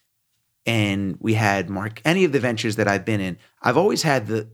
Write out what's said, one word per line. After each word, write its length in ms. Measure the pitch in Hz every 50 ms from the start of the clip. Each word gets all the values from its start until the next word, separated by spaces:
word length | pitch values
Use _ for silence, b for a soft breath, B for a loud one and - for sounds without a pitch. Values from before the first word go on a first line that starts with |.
| _ _ _ _ _ _ _ _ _ _ _ _ _
and 520 | 117 117 110 104 101 98 101 98 95 80 -
we 140 | - 110 110
had 340 | 110 110 101 98 98 90 90
Mark, 320 | 98 92 104 107 110 - -
any 200 | 151 175 190 185
of 80 | 156
the 80 | 135 131
ventures 360 | 113 123 117 110 - 113 101
that 120 | 113 104 101
I've 160 | 101 95 92
been 160 | 113 110 101
in, 160 | 95 92 85 b b b b b
I've 160 | - 120 120
always 260 | 147 190 220 240 -
had 240 | - 160 139 127 107 107
the, 200 | 110 110 107 -